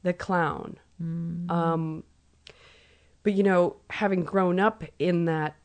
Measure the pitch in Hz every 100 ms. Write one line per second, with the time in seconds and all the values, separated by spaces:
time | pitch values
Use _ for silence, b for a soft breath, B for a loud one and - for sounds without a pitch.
0 | 180 180 - 185 160 156 - - _ _
1 | 165 165 165 170 175 170 165 165 160 156
2 | - _ _ _ - B B B B B
3 | B B - 196 196 185 175 - _ -
4 | 208 185 160 196 185 180 208 220 160 _
5 | 165 175 170 160 156 -